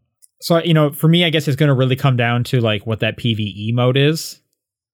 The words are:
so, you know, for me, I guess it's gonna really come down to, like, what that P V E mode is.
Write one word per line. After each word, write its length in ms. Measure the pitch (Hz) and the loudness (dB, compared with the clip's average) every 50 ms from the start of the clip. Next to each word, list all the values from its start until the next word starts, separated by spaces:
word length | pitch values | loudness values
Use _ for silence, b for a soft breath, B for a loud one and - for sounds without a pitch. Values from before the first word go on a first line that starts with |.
| _ _ _ _ _ _ _ _ | _ _ _ _ _ _ _ _
so, 200 | - - 170 165 165 | -2 0 0 0 2
you 100 | 175 160 | 2 2
know, 180 | 156 151 143 | 2 2 0
for 160 | 143 - 160 | 0 0 2
me, 160 | 156 165 175 175 | 2 4 4 2
I 40 | 165 | 2
guess 160 | 156 156 151 | 0 0 -2
it's 80 | 156 131 | -2 0
gonna 160 | 135 156 143 135 | 0 2 2 2
really 220 | 123 131 127 131 | 2 2 0 0
come 200 | 135 143 139 123 | 0 0 0 0
down 280 | 120 117 117 120 120 120 | 2 0 0 0 -2 -2
to, 140 | - 135 123 | -2 -2 0
like, 240 | 113 110 107 98 - | 0 0 -2 -2 -4
what 140 | 113 110 - | -6 -4 -2
that 180 | 117 110 98 | -2 -4 -4
P 160 | - - 117 110 | -2 -2 -2 -2
V 360 | 107 107 98 - 101 104 113 | -2 -4 -8 -8 -8 -6 -4
E 20 | |
mode 260 | 120 123 123 127 127 | -2 0 2 2 2
is. 420 | 135 139 151 165 160 - - - - _ _ _ _ _ _ _ _ _ _ | 2 2 2 0 -2 -6 -12 -16 -20 _ _ _ _ _ _ _ _ _ _